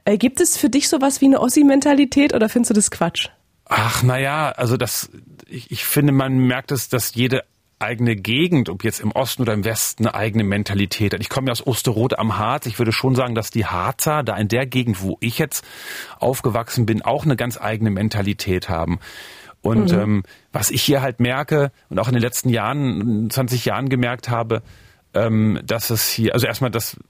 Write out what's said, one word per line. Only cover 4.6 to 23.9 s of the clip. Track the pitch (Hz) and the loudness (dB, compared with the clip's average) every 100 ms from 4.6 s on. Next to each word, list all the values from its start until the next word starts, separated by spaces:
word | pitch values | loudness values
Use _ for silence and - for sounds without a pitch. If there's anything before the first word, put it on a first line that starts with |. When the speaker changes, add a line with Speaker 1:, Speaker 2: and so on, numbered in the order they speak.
| 120 120 | 0 0
Speaker 2:
das, | 120 - - - - - - | -2 -4 -8 -14 -20 -20 -18
ich, | 123 - | -16 -12
ich | - | -8
finde, | - 151 143 | -2 2 4
man | 135 131 131 | 4 2 2
merkt | 127 127 - | 2 2 -2
es, | 135 - | -6 -2
dass | 127 - | -2 -2
jede | 113 127 131 - _ _ - | -2 0 0 -4 _ _ -8
eigene | 107 117 120 | -6 -2 0
Gegend, | 104 92 127 175 160 110 | 0 -2 0 2 2 0
ob | 95 | -2
jetzt | 110 - | -4 -4
im | 110 | -4
Osten | - 131 - | -2 -4 -2
oder | 113 | -2
im | 104 | 0
Westen, | 110 110 - - 110 | -2 -2 -4 -2 -2
eine | |
eigene | - 107 110 | -2 -2 0
Mentalität | 101 101 101 98 98 - 101 | 0 0 -2 -2 -2 0 -2
hat. | 95 | -2
Ich | 107 | -4
komme | 139 131 | -2 -2
ja | |
aus | 117 - | -2 -2
Osterode | 117 131 107 127 - | -2 0 2 0 0
am | 110 95 | -2 0
Harz. | 107 143 123 | -2 -2 -4
Ich | 110 | -2
würde | 113 | 0
schon | - 131 127 | 2 2 2
sagen, | 123 | 0
dass | 117 104 | -2 -2
die | 117 98 | -2 -2
Harzer | 87 98 - 160 151 | -2 -2 -2 0 0
da | 113 98 | -2 -2
in | 104 | 0
der | 117 135 | 0 0
Gegend, | 127 120 92 | -2 0 -2
wo | 95 - | -4 -4
ich | 117 - | -4 -2
jetzt | 156 - - - - - - - | -4 -4 -10 -18 -14 -14 -12 -4
aufgewachsen | - 131 127 110 113 - 107 | -2 0 -2 -2 -2 0 0
bin, | 110 | 0
auch | - 143 | 0 0
eine | 156 | 0
ganz | 117 123 - | 0 -2 -6
eigene | 104 110 110 | -6 -2 0
Mentalität | 95 110 107 98 98 - 90 - | 0 -2 -2 -2 -4 -2 -2 -2
haben. | 82 82 90 - - - - - - | -4 -2 -4 -8 -20 -20 -20 -20 -4
Und, | - 113 101 | 0 2 4
Speaker 1:
Mhm. | 90 | 2
Speaker 2:
ähm, | 107 104 - - _ | 2 0 -2 -14 _
was | - - | -4 -2
ich | 131 | 0
hier | - 139 | 2 2
halt | 131 120 | 0 0
merke | 120 131 143 151 139 - - | 0 0 0 0 0 -4 -6
und | 95 | -2
auch | 113 | 0
in | |
den | 120 | 2
letzten | 120 - 127 | 0 0 0
Jahren, | 113 107 143 131 87 117 107 110 | 0 0 -2 -2 -2 0 0 0
zwanzig | 135 123 123 | -2 -2 -2
Jahren | 120 104 | -2 -2
gemerkt | 131 | 0